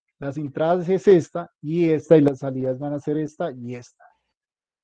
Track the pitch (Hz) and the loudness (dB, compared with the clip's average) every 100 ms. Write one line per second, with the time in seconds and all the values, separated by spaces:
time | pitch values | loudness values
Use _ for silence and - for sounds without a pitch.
0 | _ - 143 151 143 151 160 180 165 185 | _ -14 -10 -8 -8 -4 -2 -2 -2 0
1 | 208 180 139 170 170 _ 147 170 165 156 | 6 6 4 -10 -14 _ -6 -2 0 0
2 | 147 160 143 135 135 131 127 131 143 147 | 4 6 6 0 -8 -6 -6 -6 -6 -8
3 | 151 151 151 - 170 131 120 123 120 _ | -6 -6 -6 -8 -8 -8 -12 -12 -16 _
4 | _ _ _ _ _ _ _ _ | _ _ _ _ _ _ _ _